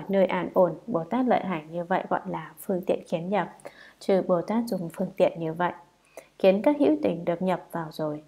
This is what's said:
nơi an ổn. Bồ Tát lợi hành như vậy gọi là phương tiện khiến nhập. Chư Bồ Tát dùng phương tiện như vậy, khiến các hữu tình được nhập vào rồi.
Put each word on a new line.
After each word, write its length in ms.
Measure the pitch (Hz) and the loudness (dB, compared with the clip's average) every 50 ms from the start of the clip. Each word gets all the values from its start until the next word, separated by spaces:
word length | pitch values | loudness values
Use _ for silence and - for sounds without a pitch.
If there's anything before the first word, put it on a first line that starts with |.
| - - | -2 0
nơi 180 | 196 196 185 | 2 2 4
an 220 | - - 180 170 - - | 4 2 -2 -4 0 4
ổn. 200 | - 185 170 160 - - | 4 4 4 2 -4 -8
Bồ 180 | - - 165 165 | -4 -4 -4 -2
Tát 220 | - - 254 254 | -2 -2 -2 2
lợi 180 | 247 208 - - | 2 2 0 0
hành 280 | 190 180 160 151 160 165 | -2 -4 -6 -6 -8 -8
như 120 | 175 175 | -8 -4
vậy 200 | 170 190 170 - - | -2 -2 -2 0 -2
gọi 100 | 180 180 - | -4 -4 -4
là 260 | 190 170 165 160 - - - | -6 -8 -8 -10 -12 -16 -14
phương 220 | - - 196 175 185 | -6 -4 -4 -2 0
tiện 160 | - - - - | -2 -2 -2 -2
khiến 220 | - - 165 165 185 | -6 -6 -6 -4 -2
nhập. 200 | 202 196 165 - - - - - - - - - - _ | -2 -2 -2 -2 -6 -14 -18 -18 -18 -18 -20 -20 -20 _
Chư 220 | - - 196 185 180 | 0 2 2 2 4
Bồ 200 | 190 180 170 170 | 2 2 2 2
Tát 220 | - 208 233 233 | 0 -2 -2 -2
dùng 220 | 233 202 185 175 165 - | -2 -4 -4 -4 -8 -6
phương 180 | - 185 175 - | -6 -6 -6 2
tiện 240 | - 185 - - 165 | 2 2 2 2 -2
như 120 | 165 160 160 | -4 -6 -2
vậy, 200 | 170 180 170 - - - _ _ _ _ _ _ - - _ _ - | -2 -2 -2 -2 -6 -14 _ _ _ _ _ _ -20 -20 _ _ 4
khiến 240 | - 190 190 202 226 | 6 6 6 6 4
các 140 | 294 294 294 | 2 4 4
hữu 180 | 285 285 311 302 - | 4 4 4 2 0
tình 220 | 196 175 170 175 | -2 -2 -2 -2
được 180 | 175 170 170 185 | -4 -2 0 0
nhập 240 | 185 180 165 - - - | 0 -2 -2 -4 -8 -8
vào 140 | 170 160 156 | -8 -8 -8
rồi. 320 | - - 156 151 151 151 - | -6 -6 -4 -4 -4 -6 -10